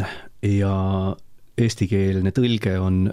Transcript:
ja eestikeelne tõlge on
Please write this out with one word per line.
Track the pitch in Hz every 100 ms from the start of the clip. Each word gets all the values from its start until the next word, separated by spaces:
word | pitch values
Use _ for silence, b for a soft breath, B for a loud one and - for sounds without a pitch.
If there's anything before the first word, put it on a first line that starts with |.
| 95 B B -
ja | 104 101 98 95 95 95 95 92 - - - -
eestikeelne | 117 - 92 101 98 95 95
tõlge | 113 120 113 104 92
on | 92 92 95